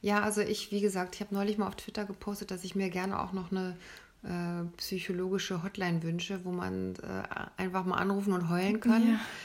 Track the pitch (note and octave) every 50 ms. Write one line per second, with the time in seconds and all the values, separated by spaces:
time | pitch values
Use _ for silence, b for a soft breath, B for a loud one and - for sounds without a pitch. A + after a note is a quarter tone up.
0 | - G3 G#3 G#3 G#3 G#3+ G#3 G#3 G#3 - - G#3 - - G3+ G3+ G3+ G#3 F#3+ F#3+
1 | F3+ F#3 - - G#3 - G3+ G3 G3+ G3+ G#3+ G#3 G#3 F#3+ - - - - - -
2 | G#3 G3 G3 - - - G3+ G3+ G3+ - F#3+ F3+ F3+ F#3 F3 G3 G3 F#3 F3 F3+
3 | F3+ F#3+ F#3+ - - F#3 F#3 F#3+ F3+ F3 G3 F#3+ F#3 F#3 F3+ E3+ B B B B
4 | B B B _ - - F3 F3 F3 F3 F3 F3 E3+ E3+ F3 - - - G3 F#3
5 | - - F#3+ F3 F#3 F#3 F#3+ G3 F#3+ - F#3 F3 E3 G3 - - F#3+ F3+ E3+ E3
6 | D#3+ E3 E3 E3+ F3 - G3 F#3+ F3+ F#3 F3+ F3+ F3+ F#2 F#2 F#2+ F#2+ F#2+ F#2 -
7 | - - F#3+ F#2+ F#2+ - - - - - - - F#3 F#3 F3+ F#3+ F#3 F#3 - -
8 | F3+ G3 G3+ G3+ G3+ G#3 F#3+ F3+ F3 E3 E3+ F3 F#3 G3 G#3 A3 - B3 A3+ A3+
9 | A3+ A3+ A3+ G#3+ B B B B B